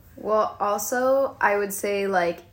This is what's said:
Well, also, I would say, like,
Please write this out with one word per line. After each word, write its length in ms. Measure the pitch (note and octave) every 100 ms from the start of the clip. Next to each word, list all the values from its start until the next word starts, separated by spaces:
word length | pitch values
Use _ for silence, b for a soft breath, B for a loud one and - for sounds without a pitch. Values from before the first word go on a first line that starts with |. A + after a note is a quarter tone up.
| - -
Well, 400 | G3+ G#3+ G#3 -
also, 800 | G#3 G#3 - B3+ B3+ C4+ C4+ C4+
I 160 | G#3 G3+
would 140 | G3+
say, 360 | G3 G3+ G3+ G3
like, 320 | F#3+ E3+ F3 -